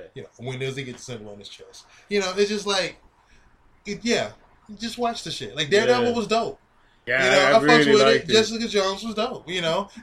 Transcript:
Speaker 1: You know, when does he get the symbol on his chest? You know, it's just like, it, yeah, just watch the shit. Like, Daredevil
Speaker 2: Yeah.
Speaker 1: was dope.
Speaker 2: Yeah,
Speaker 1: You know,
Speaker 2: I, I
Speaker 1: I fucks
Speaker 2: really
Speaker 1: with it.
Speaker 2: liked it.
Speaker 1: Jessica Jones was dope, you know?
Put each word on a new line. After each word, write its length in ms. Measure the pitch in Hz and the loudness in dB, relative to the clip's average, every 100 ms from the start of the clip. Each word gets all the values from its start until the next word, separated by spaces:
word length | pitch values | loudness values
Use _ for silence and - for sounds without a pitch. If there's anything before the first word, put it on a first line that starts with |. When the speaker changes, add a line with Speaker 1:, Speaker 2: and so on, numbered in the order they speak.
| 87 | -16
Speaker 1:
You 100 | 135 | -18
know, 60 | 107 - | -20 -14
when 220 | 123 127 | -10 -8
does 160 | 135 131 | -8 -8
he 80 | |
get 120 | 123 120 | -12 -14
the 40 | |
symbol 280 | - 113 107 | -14 -14 -14
on 80 | 101 | -18
his 100 | 101 | -20
chest? 360 | - - - _ _ - | -20 -20 -20 _ _ -4
You 100 | 202 | -4
know, 120 | 185 190 | -2 -2
it's 120 | 208 | -2
just 160 | 214 196 | -2 -2
like, 320 | 196 170 - _ _ _ _ _ _ _ _ 208 | -2 -4 -8 _ _ _ _ _ _ _ _ -12
it, 140 | 185 | -8
yeah, 280 | 233 190 107 - _ _ - 208 | -2 -2 -2 -10 _ _ -20 -14
just 180 | 233 240 | -12 -6
watch 260 | 240 226 | -6 -6
the 80 | 165 | -10
shit. 240 | - 110 135 | -10 -10 -6
Like, 140 | 143 | 2
Daredevil 360 | 202 247 247 240 | 2 4 2 2
Speaker 2:
Yeah. 40 | 233 | -2
Speaker 1:
was 120 | 196 | 0
dope. 320 | 226 196 - _ _ _ _ - | -2 -2 -8 _ _ _ _ -4
Speaker 2:
Yeah, 180 | 131 | 0
Speaker 1:
You 80 | 131 | 4
know, 60 | 139 | 4
Speaker 2:
I, 140 | 139 | 6
I 40 | 139 | 4
Speaker 1:
I 40 | |
fucks 40 | 147 156 143 | 6 6 6
Speaker 2:
really 60 | |
Speaker 1:
with 100 | 139 | 6
it. 40 | 135 | 6
Speaker 2:
liked 240 | - 165 | 4 4
it. 40 | |
Speaker 1:
Jessica 340 | 220 214 226 226 | 2 2 -2 -2
Jones 360 | 202 190 196 | -2 -2 -4
was 100 | 226 | -8
dope, 340 | 214 247 - 160 | -6 -6 -8 -8
you 140 | 180 | -4
know? 280 | 165 175 202 - | -2 -2 -4 -8